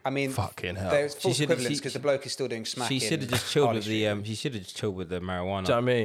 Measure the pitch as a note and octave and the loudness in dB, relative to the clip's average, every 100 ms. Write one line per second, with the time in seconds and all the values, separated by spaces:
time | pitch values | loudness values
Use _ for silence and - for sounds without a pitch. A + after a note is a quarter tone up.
0 | C3+ C3+ C#3 C3 F#2+ - F#2 F#2 F#2+ C#3+ | -4 0 0 -2 -4 -4 -6 -4 0 2
1 | D3 - - A#2+ D3 D#3+ B2 D3 C#3 - | 0 -2 0 2 2 2 0 -2 -4 -2
2 | C#3+ C3+ B2 - B2+ A2+ A2 - A#2 C3+ | 0 0 0 -4 -4 -4 -6 -4 0 0
3 | A2 D#3 B2+ B2 - D#3 C3 A2+ G#2 A2 | 2 0 0 -2 2 4 4 4 2 2
4 | G#2+ G#2 G#2 G#2+ D3+ A2+ F#2 - G#2+ F#2 | 2 0 -2 -4 -4 -4 -8 -6 -4 -2
5 | E2+ F2+ F2+ F#2 F#2 G2 F#2 A#2+ B2 B2 | -4 -4 -2 -2 0 0 2 2 4 4